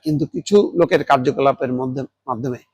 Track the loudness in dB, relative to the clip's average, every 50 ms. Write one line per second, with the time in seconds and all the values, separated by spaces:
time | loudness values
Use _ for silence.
0 | _ -2 -2 -2 -2 -4 -6 -10 -2 2 4 4 4 4 2 0 2 2 2 0
1 | 2 2 2 2 2 0 -2 2 2 2 2 0 -2 -4 -2 -4 -4 -4 -6 -8
2 | -8 -10 _ _ _ -8 -8 -6 -6 -6 -8 -8 -12 _